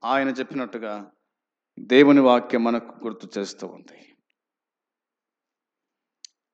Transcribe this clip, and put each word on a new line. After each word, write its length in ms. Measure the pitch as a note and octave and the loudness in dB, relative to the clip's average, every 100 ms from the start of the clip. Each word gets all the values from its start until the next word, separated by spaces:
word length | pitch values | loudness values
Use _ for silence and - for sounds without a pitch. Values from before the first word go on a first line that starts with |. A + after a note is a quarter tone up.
ఆయన 260 | A2+ C3+ C3+ | -4 -4 -2
చెప్పినట్టుగా 800 | B2+ B2 C#3+ B2 A#2 A2 G#2 G2+ _ _ _ _ _ _ - | -6 -8 -10 -10 -12 -12 -14 -16 _ _ _ _ _ _ -16
దేవుని 400 | G#2 B2+ C#3+ C#3+ | 2 6 6 6
వాక్యం 440 | C3 B2 A#2+ B2 | 4 2 0 -2
మనకు 400 | A#2 A#2 - - | -2 -4 -8 -14
గుర్తు 360 | A#2 G#2 G2 G#2 | -14 -14 -12 -10
చేస్తూ 280 | G2 - F#2+ | -10 -12 -18
ఉంది. 420 | F#2+ - - _ _ _ _ _ _ _ _ _ _ _ _ _ _ _ _ _ _ _ _ _ _ - _ _ | -18 -20 -20 _ _ _ _ _ _ _ _ _ _ _ _ _ _ _ _ _ _ _ _ _ _ -20 _ _